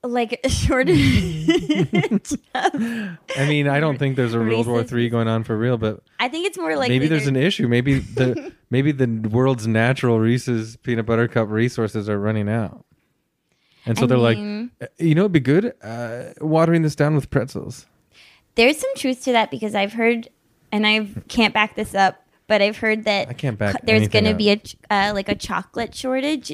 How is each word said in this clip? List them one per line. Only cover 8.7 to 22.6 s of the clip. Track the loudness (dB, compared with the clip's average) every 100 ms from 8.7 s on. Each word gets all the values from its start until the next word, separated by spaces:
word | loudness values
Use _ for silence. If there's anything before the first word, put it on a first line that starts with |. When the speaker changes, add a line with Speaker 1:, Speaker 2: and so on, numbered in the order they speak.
Speaker 2:
maybe | 0 0
the | 2 0 0 0
world's | 2 2 0 0
natural | 2 2 2 2 4
Reese's | 4 2 0 -4 -4 -10
peanut | -4 -4 0
butter | 0 2
cup | 0 0
resources | 0 0 0 -4 -4 -4
are | -2
running | 0 -2 -2
out. | -2 -4 -10 _ _ _ _ _ _ _ _ _ _ -4
And | 0
so | 2
Speaker 1:
I |
Speaker 2:
they're | 4
like, | 4 2
Speaker 1:
mean | -2 -8 -10 _
Speaker 2:
"Uh, | -18 _
you | 2
know, | 2
it'd | 4
be | 2
good, | 4 2 2 -8
uh, | -14 -10 -10 -10 -14 -8
watering | -2 2 4 4
this | 2 0
down | 2
with | 2 0
pretzels." | -4 -2 -8 -10 -14 _ _ _ _ -20 _ _ 2
Speaker 1:
There's | 2 2
some | -4 -2
truth | -4 -2 0
to |
that | 0 0
because | -4 -4 -2
I've | -4
heard, | 0 0 0 -6 _ _ _ _
and | 0 2
I | 0 -2 -10 -6
can't | 0 2
back | 2 -2 -4
this | -4 2
up, | 2 0 _ _ -2
but | 2